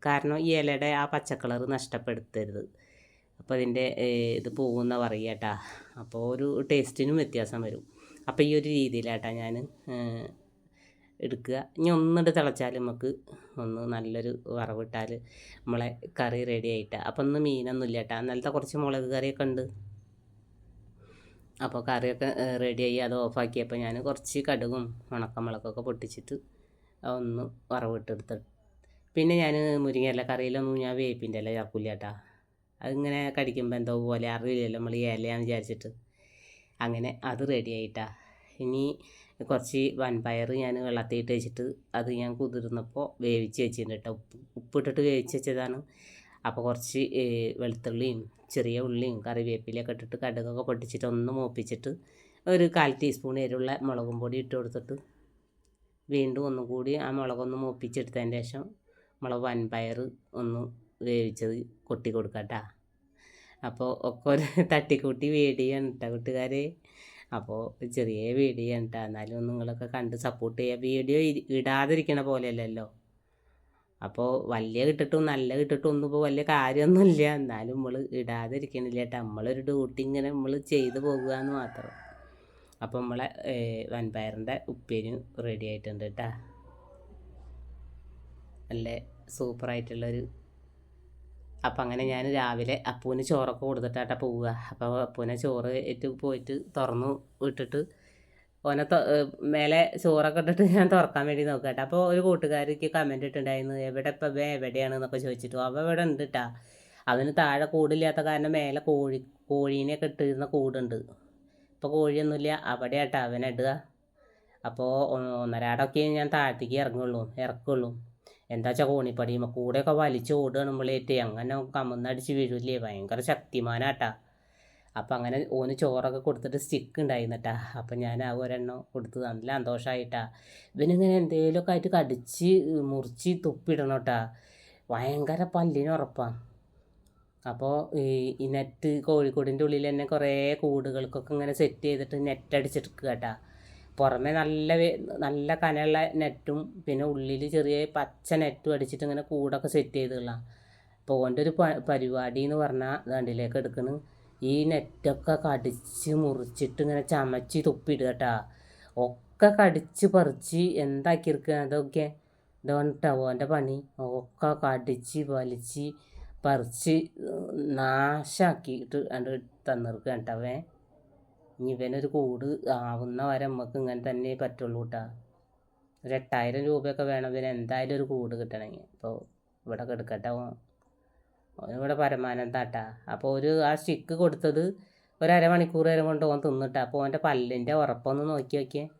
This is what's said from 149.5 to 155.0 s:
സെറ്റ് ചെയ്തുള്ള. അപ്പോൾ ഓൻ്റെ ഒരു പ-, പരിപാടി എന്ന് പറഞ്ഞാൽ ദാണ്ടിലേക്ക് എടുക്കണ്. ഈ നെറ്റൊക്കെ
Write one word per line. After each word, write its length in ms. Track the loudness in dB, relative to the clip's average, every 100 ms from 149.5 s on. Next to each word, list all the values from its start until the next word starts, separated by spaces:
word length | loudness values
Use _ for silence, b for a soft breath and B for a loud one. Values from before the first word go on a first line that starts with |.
| 0 2
സെറ്റ് 300 | 2 2 0
ചെയ്തുള്ള. 320 | -2 -2 -6 -8 -10 b b b b
അപ്പോൾ 260 | b 0 2
ഓൻ്റെ 240 | 4 4
ഒരു 100 | 2
പ-, 280 | 4 4 4
പരിപാടി 640 | 0 0 2 0 -2 0
എന്ന് 140 | 0 2
പറഞ്ഞാൽ 400 | 0 0 -2 -4 -2
ദാണ്ടിലേക്ക് 520 | -2 -2 -2 0 -2
എടുക്കണ്. 360 | -2 -2 -4 -4 -8 b b b
ഈ 120 | 0 4
നെറ്റൊക്കെ 680 | 4 2 -2 -2